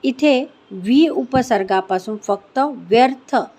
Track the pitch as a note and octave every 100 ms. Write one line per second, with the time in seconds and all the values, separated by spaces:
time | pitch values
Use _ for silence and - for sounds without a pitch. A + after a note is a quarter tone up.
0 | C4+ C4 D4+ B3+ D4 _ _ F#3+ F#3 C4
1 | D#4+ - B3 C4 B3 G#3+ F#3+ F#3+ F#3+ F#3
2 | F#3 G#3+ - G3+ _ - C#4+ B3 E3+ A3
3 | C4 B3+ - B3 -